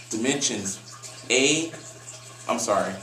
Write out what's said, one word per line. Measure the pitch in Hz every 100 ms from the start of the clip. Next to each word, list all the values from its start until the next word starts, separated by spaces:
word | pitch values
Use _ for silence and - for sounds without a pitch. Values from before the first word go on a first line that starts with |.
| -
dimensions | 110 127 143 - 107 95 - - - - - -
A, | 123 139 156 165 - - - - - - - -
I'm | 120
sorry, | - 98 92 98